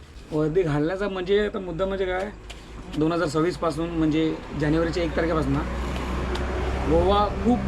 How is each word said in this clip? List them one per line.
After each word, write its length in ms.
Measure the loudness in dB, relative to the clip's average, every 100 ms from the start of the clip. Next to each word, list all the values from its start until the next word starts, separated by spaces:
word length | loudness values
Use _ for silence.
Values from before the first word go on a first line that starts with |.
| -20 -18 -6
वर्दी 300 | 0 2 2
घालण्याचा 460 | 2 2 0 -2 -4
म्हणजे 380 | -4 2 2 2
आता 120 | -2
मुद्दा 280 | -6 -2 -2
म्हणजे 200 | 0 -2
काय, 240 | -2 -4 -8 -14 -16 -16 -14 -6 0
दोन 140 | 2
हजार 160 | 2 2
सव्वीस 280 | 2 0 0
पासून 340 | -2 -2 -2
म्हणजे 460 | 2 2 4 2 0 -6 -2
जानेवारीच्या 420 | 2 2 2 0
एक 140 | 0 0
तारखेपासून 400 | 0 2 2 0 0 -4 -4 -4 -4 -4 -2 -2 -2 -2 -2 -2 2
गोवा 360 | 4 6 4 2
खूप 320 | 2 2 2